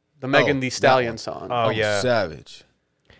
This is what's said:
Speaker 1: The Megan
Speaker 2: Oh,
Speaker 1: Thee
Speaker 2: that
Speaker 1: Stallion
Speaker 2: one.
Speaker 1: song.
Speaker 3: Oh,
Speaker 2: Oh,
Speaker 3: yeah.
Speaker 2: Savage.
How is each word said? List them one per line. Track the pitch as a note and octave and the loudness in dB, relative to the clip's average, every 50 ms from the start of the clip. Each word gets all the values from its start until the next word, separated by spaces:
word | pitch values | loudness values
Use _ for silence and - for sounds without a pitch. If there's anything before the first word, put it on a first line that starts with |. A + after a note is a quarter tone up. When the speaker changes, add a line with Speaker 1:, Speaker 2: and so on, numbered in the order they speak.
| _ _ _ _ | _ _ _ _
Speaker 1:
The | B2+ | -4
Megan | C3 C#3 D3 D3+ D3 C#3 | 0 2 2 4 2 0
Speaker 2:
Oh, | C3+ | 0
Speaker 1:
Thee | B2+ B2+ | -2 -4
Speaker 2:
that | - | -2
Speaker 1:
Stallion | - - C3+ C3 B2+ B2 A#2 A2+ | 2 4 4 4 4 2 0 -4
Speaker 2:
one. | |
Speaker 1:
song. | A2 - - - - - G2 | -8 -8 -10 -10 -10 -8 -6
Speaker 3:
Oh, | B2 A#2+ A#2 | -2 0 0
Speaker 2:
Oh, | A2 | 0
Speaker 3:
yeah. | A2 A2 G#2+ G#2+ G#2 G2+ | 0 0 0 0 0 0
Speaker 2:
Savage. | G2+ B2 A#2+ A2+ G2 E2 D#2 C2+ - - - - - _ _ _ _ _ _ _ _ _ - | 2 2 2 0 0 -2 -6 -10 -16 -18 -20 -20 -20 _ _ _ _ _ _ _ _ _ -20